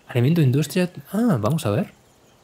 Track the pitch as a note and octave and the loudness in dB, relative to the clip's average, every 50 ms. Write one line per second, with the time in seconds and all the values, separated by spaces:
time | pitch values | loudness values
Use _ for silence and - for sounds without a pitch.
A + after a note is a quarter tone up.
0 | _ - - B2 A#2+ C#3 F3 E3+ D3 B2+ A#2+ C#3+ D3+ - - F#3 F3+ F3 - D3 | _ -6 -2 0 0 2 2 2 2 2 2 0 -2 -2 -2 -2 -2 -2 -4 -12
1 | - - - G3+ A#3+ A#3+ D#3+ A2 G#2 G#2+ D#3+ D#3+ - G#2+ G2+ C3+ A3 - - _ | -12 -6 -4 0 0 0 0 0 0 0 -2 -2 -2 -2 -2 -2 -4 -6 -10 _
2 | _ _ _ _ _ _ _ _ | _ _ _ _ _ _ _ _